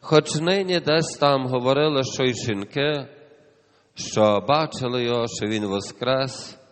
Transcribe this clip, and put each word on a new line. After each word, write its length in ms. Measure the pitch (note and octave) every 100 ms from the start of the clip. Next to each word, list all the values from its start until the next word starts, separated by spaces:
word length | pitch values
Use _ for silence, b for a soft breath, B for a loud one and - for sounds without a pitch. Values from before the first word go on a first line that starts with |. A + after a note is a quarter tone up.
Хоч 340 | - D#3 D3+
нині 460 | D#3 E3 G3 F#3 F3+
десь 360 | D3 D#3 D#3+ -
там 300 | C#3+ C#3 B2+
говорили, 560 | B2+ B2 C3+ D3+ C#3+
що 200 | C3 -
й 100 | B2+
жінки, 760 | A#2 A#2+ G2+ G2+ C#3+ C#3+ D3+ B2+ - - - b b b b b
що 500 | - - - G#2+ G#2 F#2+
бачили 560 | D3 D#3 - B2+ B2
його, 220 | A#2+ A#2+ A#2
що 180 | - G#2+
він 200 | A2 G#2
воскрес 920 | G2 G2 - B2 C3 C3+ - - - _